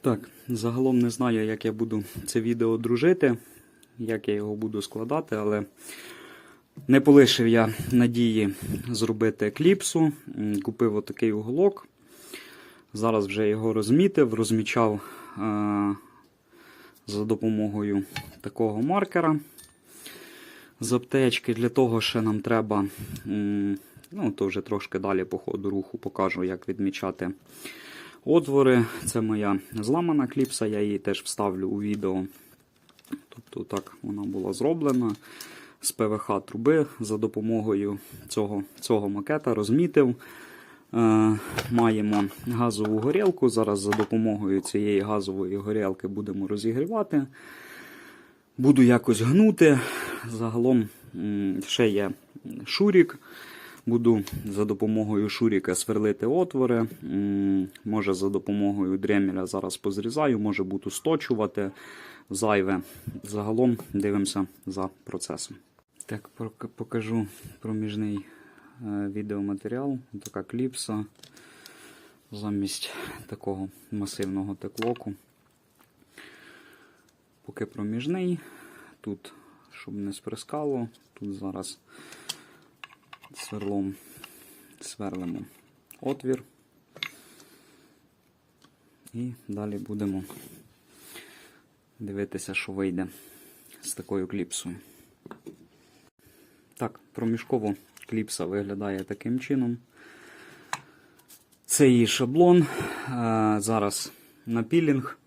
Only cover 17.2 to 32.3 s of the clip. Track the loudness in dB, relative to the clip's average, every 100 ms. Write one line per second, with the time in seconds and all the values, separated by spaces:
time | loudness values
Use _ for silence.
17.2 | 0 0 2 0 0 -2 0 0 -2 -10
18.2 | -12 -12 -12 0 0 2 0 0 2 2
19.2 | 2 0 -2 -20 -20 _ _ -20 -20 -18
20.2 | -20 -20 -20 -20 -20 _ 0 0 2 4
21.2 | 4 2 -2 0 2 4 4 4 0 0
22.2 | 0 0 2 0 2 0 0 -4 -12 -10
23.2 | -4 -2 0 0 -2 -2 -8 -20 -14 -4
24.2 | -4 -2 -2 -2 -4 -6 -4 -4 0 0
25.2 | 0 -4 -4 -4 -2 -2 -4 -8 -8 -2
26.2 | -2 0 -4 -4 -6 -2 -2 -2 -6 -4
27.2 | -6 -6 _ -18 -16 -16 -18 -20 -20 -10
28.2 | 4 4 6 6 8 6 4 -2 -4 -2
29.2 | 0 0 0 0 -2 -6 0 0 2 2
30.2 | 0 0 -2 0 -2 0 0 -2 -2 -4
31.2 | -6 -2 0 0 -4 -2 -2 -2 -2 -2
32.2 | -6